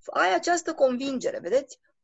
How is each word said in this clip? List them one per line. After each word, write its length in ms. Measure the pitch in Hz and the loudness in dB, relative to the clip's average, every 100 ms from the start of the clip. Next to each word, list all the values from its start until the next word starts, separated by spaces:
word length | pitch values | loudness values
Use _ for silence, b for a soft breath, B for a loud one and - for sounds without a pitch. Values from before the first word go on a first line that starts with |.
| - | -6
Ai 280 | - 185 | 0 2
această 400 | 370 349 349 339 | 2 2 0 -2
convingere, 640 | 311 269 247 277 269 160 - | 2 2 2 -2 -2 -4 -6
vedeți? 420 | 170 240 285 - _ _ | 0 0 0 -16 _ _